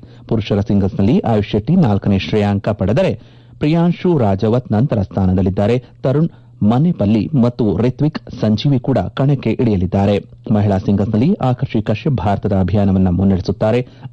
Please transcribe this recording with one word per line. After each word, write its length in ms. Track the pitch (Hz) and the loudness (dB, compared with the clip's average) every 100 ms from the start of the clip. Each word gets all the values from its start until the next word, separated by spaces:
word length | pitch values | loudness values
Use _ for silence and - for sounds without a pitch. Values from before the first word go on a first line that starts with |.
| - - | -10 -20
ಪುರುಷರ 360 | - 110 104 104 | -4 -4 0 -2
ಸಿಂಗಲ್ಸ್ನಲ್ಲಿ 560 | 98 101 95 - 98 175 113 | 0 0 0 0 2 2 2
ಆಯುಷ್ 240 | 110 101 | 0 0
ಶೆಟ್ಟಿ 240 | 110 104 180 | -2 0 2
ನಾಲ್ಕನೇ 420 | 135 101 - 98 | 2 0 0 -2
ಶ್ರೇಯಾಂಕ 500 | - 107 101 101 117 | 0 0 0 0 -2
ಪಡೆದರೆ 420 | 101 92 147 139 101 - - - - | -2 -2 0 0 -4 -10 -20 -20 -4
ಪ್ರಿಯಾಂಶು 520 | 147 170 175 165 180 - | 0 2 0 0 0 2
ರಾಜವತ್ 500 | 107 98 110 120 - | 2 0 0 0 0
ನಂತರ 260 | 107 135 104 | 0 0 -2
ಸ್ಥಾನದಲ್ಲಿದ್ದಾರೆ. 760 | 95 101 95 92 95 95 104 127 - - | -2 -2 0 2 0 0 0 -2 -4 -6
ತರುಣ್ 280 | - 139 165 - - - | -2 0 -2 -4 -20 -2
ಮನೆಪಲ್ಲಿ 600 | 104 120 165 - 101 110 98 120 | 0 2 2 0 0 0 0 0
ಮತ್ತು 280 | 120 - 110 87 | 0 2 0 0
ರಿತ್ವಿಕ್ 440 | 123 - 147 - - | 0 0 -2 -2 -10
ಸಂಜೀವಿ 440 | - 107 107 143 135 | -4 0 0 2 0
ಕೂಡ 180 | 123 120 92 | 0 -2 -2
ಕಣಕ್ಕೆ 380 | - 139 135 117 | -2 0 0 0
ಇಳಿಯಲಿದ್ದಾರೆ. 640 | - 120 101 90 101 101 101 - - - | 0 0 0 0 0 0 0 -4 -12 -2
ಮಹಿಳಾ 260 | 107 104 95 | 0 2 0
ಸಿಂಗಲ್ಸ್ನಲ್ಲಿ 520 | 101 101 104 107 135 202 | 0 0 0 0 0 0
ಆಕರ್ಷಿ 400 | 131 123 - 113 | -2 -2 -2 -4
ಕಶ್ಯಪ್ 380 | 104 110 160 127 | -2 -4 -2 -2
ಭಾರತದ 340 | 92 98 104 98 | -2 -2 0 0
ಅಭಿಯಾನವನ್ನ 480 | 90 101 101 95 92 | 0 0 2 2 2
ಮುನ್ನಡೆಸುತ್ತಾರೆ. 680 | 87 98 92 - - 107 123 127 - - | 2 2 0 -2 -2 0 0 -4 -10 -8